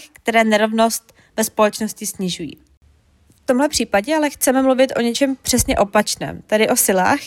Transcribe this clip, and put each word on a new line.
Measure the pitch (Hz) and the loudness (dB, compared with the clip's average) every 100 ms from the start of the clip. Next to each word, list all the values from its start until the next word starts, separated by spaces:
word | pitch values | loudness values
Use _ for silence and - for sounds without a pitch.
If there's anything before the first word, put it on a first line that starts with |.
| - | -10
které | _ - 226 | _ -2 2
nerovnost | 220 214 220 226 226 - - _ _ - | 4 4 2 2 0 0 -10 _ _ -4
ve | |
společnosti | 220 - 214 - 214 - 208 | -4 2 0 0 -8 -8 -12
snižují. | - 185 170 160 - _ _ _ _ _ _ _ _ | -6 -6 -6 -10 -14 _ _ _ _ _ _ _ _
V | - | -2
tomhle | 254 302 | 0 0
případě | - 226 196 214 311 | -2 -2 -2 0 0
ale | 294 | 0
chceme | - - 262 | -2 0 2
mluvit | 262 254 262 - | 2 2 2 0
o | |
něčem | 233 226 277 269 | -2 0 -2 -2
přesně | - 240 - 254 | -2 -2 0 0
opačném, | 202 214 202 - 147 170 - | 0 0 -2 -4 -10 -12 -4
tedy | 214 220 | 0 0
o | 240 | 0
silách, | - 190 190 285 | 0 2 2 0